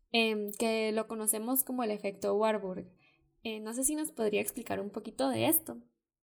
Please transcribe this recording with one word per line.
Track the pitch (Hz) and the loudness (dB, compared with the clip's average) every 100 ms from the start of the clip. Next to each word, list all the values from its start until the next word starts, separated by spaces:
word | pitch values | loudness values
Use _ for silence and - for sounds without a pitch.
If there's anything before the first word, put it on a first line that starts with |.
| _ | _
em, | 233 226 214 208 - | 2 4 2 -2 0
que | 226 220 220 | 0 2 2
lo | 214 214 | 0 -2
conocemos | 220 214 220 226 262 | -2 0 0 0 0
como | - 254 | 0 0
el | 226 | 0
efecto | 208 202 196 208 202 | 0 -4 -2 0 4
Warburg. | 220 214 196 185 - - _ _ _ _ | 4 2 -2 -8 -10 -18 _ _ _ _
Eh, | 226 214 | -8 -6
no | 214 | -6
sé | 233 | 0
si | 269 302 | 0 0
nos | 302 | -4
podría | - 220 202 | 0 0 2
explicar | 220 - 226 190 | -2 -6 -6 -4
un | 202 | -4
poquito | 220 220 - 262 | -8 -10 -2 0
de | 247 117 | 2 4
esto. | 330 - 240 - _ _ _ | 2 0 -12 -14 _ _ _